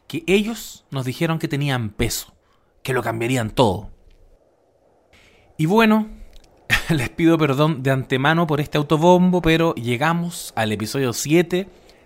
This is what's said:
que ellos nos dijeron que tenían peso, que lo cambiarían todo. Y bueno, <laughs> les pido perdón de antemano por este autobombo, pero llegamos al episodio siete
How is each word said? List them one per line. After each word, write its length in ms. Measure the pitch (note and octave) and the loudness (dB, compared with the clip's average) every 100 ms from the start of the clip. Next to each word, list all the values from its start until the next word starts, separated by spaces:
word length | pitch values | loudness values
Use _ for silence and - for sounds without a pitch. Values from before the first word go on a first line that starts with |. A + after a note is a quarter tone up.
| - | -12
que 180 | D3 E3+ | -8 0
ellos 580 | G3 G#3+ A3+ - - - | 0 0 -8 -14 -18 -12
nos 140 | C#3 | -8
dijeron 340 | B2+ B2 E3 D#3+ | -6 -4 -2 -2
que 100 | - | -4
tenían 420 | C#3+ C#3+ B2+ A2 | -4 -2 -2 -4
peso, 440 | - A#2 - - _ _ _ _ _ | -4 -4 -4 -12 _ _ _ _ _
que 100 | - | -6
lo 100 | B2+ | -4
cambiarían 480 | A#2 A2+ A#2 C3 A2 | -4 -4 -2 -2 -2
todo. 400 | - A#2+ F#2 G2+ - - _ _ _ _ _ _ _ _ _ _ _ _ _ _ - | 2 2 2 -8 -20 -20 _ _ _ _ _ _ _ _ _ _ _ _ _ _ -4
Y 100 | D#3 | 0
bueno, 420 | G#3+ A3 A3 G#3+ - - - _ | 4 4 4 0 -12 -20 -20 _
<laughs> 360 | _ - - - | _ -2 -2 0
les 200 | D#3+ A2+ | -2 -2
pido 280 | - E3 E3 | 0 4 4
perdón 440 | D3+ C3 D3+ D3 | 2 2 0 0
de 80 | C3+ | -2
antemano 560 | C3 B2 B2+ C#3+ E3 E3+ | -2 -2 0 2 2 2
por 140 | D3 | -2
este 180 | D3 D3+ | -2 -2
autobombo, 640 | D3 D#3 E3+ F3+ F3+ F3+ | 0 2 6 6 4 2
pero 320 | E3 E3 E3 | 2 2 2
llegamos 800 | - A#2+ A#2+ D3+ E3+ E3+ - - - | -2 -4 0 0 -2 -4 -10 -10 -4
al 160 | A2 | -2
episodio 400 | G#2 A2 C#3 C3 | -2 -4 -2 -2
siete 560 | - C#3+ D#3+ E3+ F3+ G3 - _ _ | -4 2 2 2 -2 -6 -14 _ _